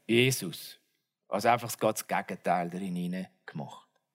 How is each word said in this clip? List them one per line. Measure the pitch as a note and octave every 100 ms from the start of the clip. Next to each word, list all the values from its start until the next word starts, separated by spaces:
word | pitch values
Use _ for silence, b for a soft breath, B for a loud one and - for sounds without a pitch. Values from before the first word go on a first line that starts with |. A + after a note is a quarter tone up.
| -
Jesus. | A#2 C3 B2+ F2+ - - - _ _ _ _ -
Also | G2+ A#2
einfach | A#2 A#2 -
gerade | A2
das | G#2+ -
Gegenteil | F2+ G2+ F#2+ F#2 F2+ E2+
darin | B2 C3+ F3
hinein | - - F#2+ _ -
gemacht. | - C#2 - - _ _